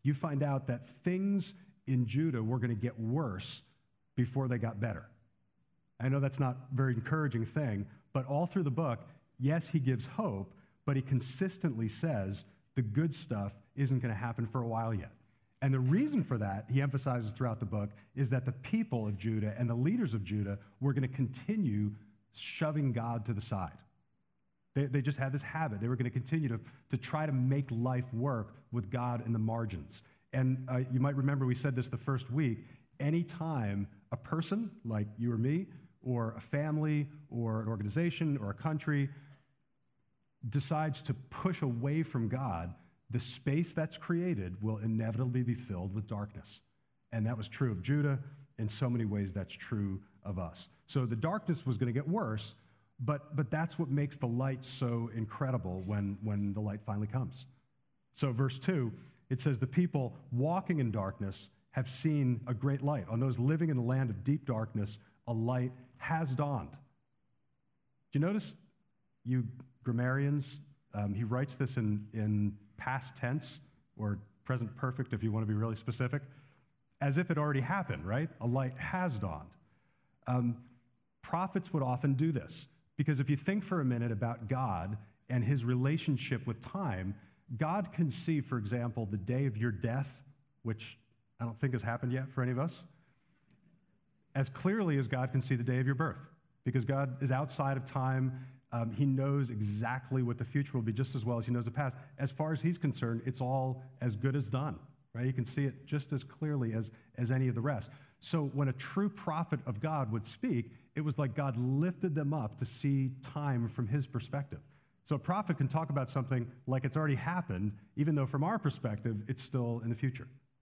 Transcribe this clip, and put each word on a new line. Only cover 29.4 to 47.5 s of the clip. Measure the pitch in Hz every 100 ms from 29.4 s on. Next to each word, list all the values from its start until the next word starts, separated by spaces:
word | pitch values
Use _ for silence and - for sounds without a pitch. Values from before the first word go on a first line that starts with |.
| 110 117 110 92 71 - - _ _
And, | 131 131 131 127
uh, | 127 127
you | 127
might | 139 139
remember | 139 139 131
we | 123
said | 143 127
this | 123
the | 123
first | - 131 -
week, | 131 139 107 - - _ -
anytime | 143 170 170 - 165 143 104 98 101 - -
a | 131
person | - 160 160 202 220 -
like | 117 107 104 107
you | 120
or | 113
me, | 127 165 196 - - _
or | 127 120 113 110
a |
family, | - 143 151 156 151 151 147 - -
or | 120 113 110
an | 110
organization, | 107 104 113 170 - 160 139
or | 101
a |
country | - 160 156 - 143 139 - - - _ _ _ _ _ _ _ _ _ _ 117
decides | 143 - 156 156 135
to | -
push | - - - 185 -
away | 139 117 139 151
from | 156 123 113
God, | 127 131 85 87 - - _ -
the | 120
space | - - - 147 170
that's | - 156 -
created | - 170 180 123 90 95
will | 107 107
inevitably | 110 110 113 110 127 127
be | 123
filled | 123 - 92 95 104
with | 104
darkness. | 104 104 - - - _ _ _ _ -
And | 117 107
that | 110
was |
true | 104